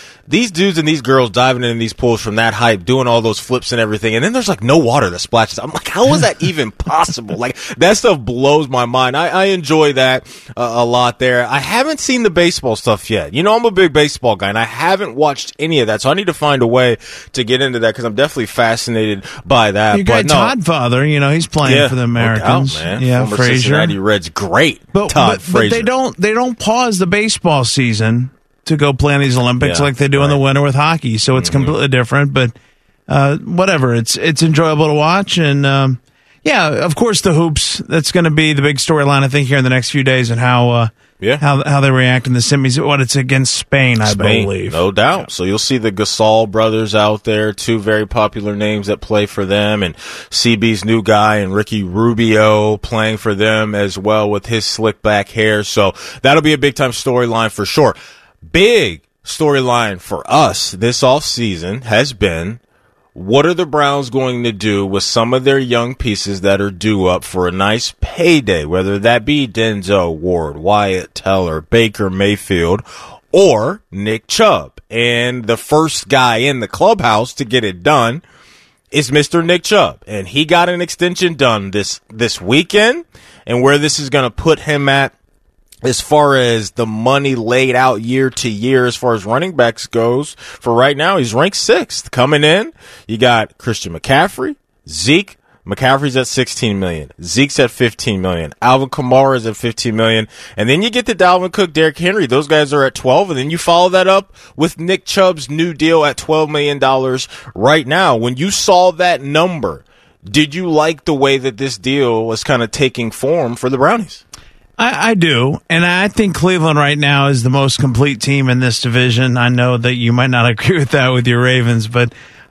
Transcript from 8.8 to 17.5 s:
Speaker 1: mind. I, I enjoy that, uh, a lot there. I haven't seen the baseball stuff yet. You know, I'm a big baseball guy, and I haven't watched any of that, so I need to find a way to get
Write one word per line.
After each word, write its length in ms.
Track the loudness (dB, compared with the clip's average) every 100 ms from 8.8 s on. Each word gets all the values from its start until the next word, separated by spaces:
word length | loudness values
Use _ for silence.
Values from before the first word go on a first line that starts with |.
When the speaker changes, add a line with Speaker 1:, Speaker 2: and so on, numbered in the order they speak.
Speaker 1:
mind. 320 | -2 0 0 0
I, 140 | -2
I 160 | 0 0
enjoy 480 | 0 0 2 4
that, 340 | 4 2 0 -4 -18 -16 -6
uh, 160 | -4 0
a 60 |
lot 340 | 0 2 0 0
there. 280 | 0 2 0
I 120 | -2
haven't 420 | -2 -2 -2 -4
seen 220 | -2 0
the 60 | 0
baseball 460 | 2 0 0 -4 -2
stuff 340 | -2 -2 -2
yet. 240 | -4 -4
You 80 | -2
know, 140 | 0 2
I'm 80 |
a 80 | 2
big 220 | 2 2
baseball 420 | 2 0 0 -2 -2
guy, 140 | -2
and 100 | -2
I 60 | -4
haven't 500 | -4 -2 -2 -2 -2
watched 380 | -2 -2 -10 -8
any 200 | -2 0
of 80 | 0
that, 140 | 0
so 80 | 0
I 40 |
need 140 | 0 -2
to 60 |
find 280 | -2 -2 2
a 60 | 2
way 300 | 2 2 0 -6 -20 -10
to 140 | -6
get 160 | -2